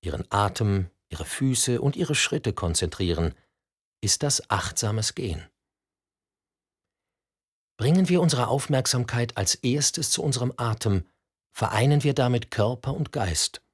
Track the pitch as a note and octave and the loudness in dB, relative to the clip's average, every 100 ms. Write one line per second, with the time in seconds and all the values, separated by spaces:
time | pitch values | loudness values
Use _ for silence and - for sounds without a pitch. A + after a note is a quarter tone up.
0 | - - - G2+ G2+ - G#2+ G2 F#2 _ | -6 -6 -2 2 2 2 2 2 0 _
1 | _ - - - C3+ B2 - A#2+ C#3 - | _ -10 -8 -2 0 2 0 2 0 0
2 | F3 D3 - C#3 - F#2+ F2 E2 F2 - | -2 0 0 0 -2 -2 0 0 -2 -2
3 | F2+ E2 E2+ C#2+ _ _ _ _ _ _ | -2 0 0 -4 _ _ _ _ _ _
4 | G#2 - D3 - - G2 - - A2 G#2+ | -2 0 0 -2 0 -2 -2 -4 -2 -2
5 | G#2+ - A2+ D#2+ - _ _ _ _ _ | -4 -4 -6 -6 -10 _ _ _ _ _
6 | _ _ _ _ _ _ _ _ _ _ | _ _ _ _ _ _ _ _ _ _
7 | _ _ _ _ _ _ _ _ A2+ F3 | _ _ _ _ _ _ _ _ 2 4
8 | F3+ F3 E3 C3+ B2 C3+ - C#3 C3 B2+ | 4 4 4 2 2 0 0 0 0 -2
9 | A#2 A#2+ A#2+ - G2 - B2 C3+ C#3+ - | 0 -2 -2 -2 -2 0 0 0 0 -2
10 | D#3+ - D#3 A#2+ B2 - A#2 A2 A2 F#2+ | -2 -2 0 0 -2 -2 -2 0 0 0
11 | E2+ _ _ _ _ - - - C3+ D3 | -2 _ _ _ _ -4 -2 2 4 4
12 | D3 C3+ B2 B2 A2+ - G#2+ B2 - C#3 | 2 2 2 2 -2 0 0 0 -6 -4
13 | D#3 - F#2+ D#2+ - - _ | -4 -2 -2 0 -2 -6 _